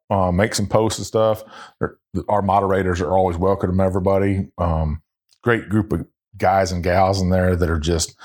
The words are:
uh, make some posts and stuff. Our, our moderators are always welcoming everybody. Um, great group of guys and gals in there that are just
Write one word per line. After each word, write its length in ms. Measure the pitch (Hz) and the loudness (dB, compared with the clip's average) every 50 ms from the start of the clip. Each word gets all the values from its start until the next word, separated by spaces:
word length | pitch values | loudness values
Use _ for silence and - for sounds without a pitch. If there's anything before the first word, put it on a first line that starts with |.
| _ - | _ -2
uh, 220 | 107 98 92 92 87 | 0 0 2 2 2
make 220 | 87 104 110 - | 2 0 0 0
some 120 | - 104 | -2 -2
posts 320 | 98 - 110 110 110 - - | 0 0 2 2 0 -2 -4
and 80 | 101 | -6
stuff. 380 | - - 110 110 110 110 107 - - - - - - - - | -4 -2 0 2 0 0 -2 -6 -14 -20 -20 -20 -20 -10 -8
Our, 180 | - - - _ _ _ - 92 - - | -8 -8 -8 _ _ _ -8 -8 -4 -2
our 140 | 104 101 98 | -2 0 0
moderators 580 | 98 92 101 101 95 95 95 95 92 87 85 | 2 2 2 2 2 2 0 0 0 0 -2
are 120 | 92 76 92 | -2 0 0
always 200 | 95 95 92 85 | 0 0 0 0
welcoming 440 | 82 90 95 98 95 - 92 92 92 95 | 0 0 0 0 0 0 0 0 2 2
everybody. 640 | 92 90 98 90 98 98 95 98 101 98 95 98 - - - | 2 0 0 2 2 2 2 2 0 0 -2 -4 -6 -6 -4
Um, 440 | 87 85 82 80 78 76 76 78 - _ _ _ _ _ _ _ - | -2 0 0 0 -2 -2 -4 -6 -10 _ _ _ _ _ _ _ -2
great 260 | 117 117 110 - 80 | 0 0 0 0 -2
group 240 | 98 110 101 - 80 | -2 -2 0 0 -4
of 140 | 85 - - _ _ _ _ - | -6 -6 -8 _ _ _ _ -6
guys 360 | 95 101 92 95 98 98 90 90 | -2 0 2 2 2 2 0 -2
and 100 | 90 80 | -4 -2
gals 380 | 90 87 95 95 92 98 95 | 0 2 2 2 2 2 0
in 100 | 92 90 | 0 0
there 240 | 92 92 90 92 90 | 2 2 2 2 2
that 160 | 85 87 80 | 0 0 0
are 80 | 82 80 | 0 -2
just 380 | 73 82 85 82 - - - _ - | 0 0 0 -2 -2 -4 -8 _ -18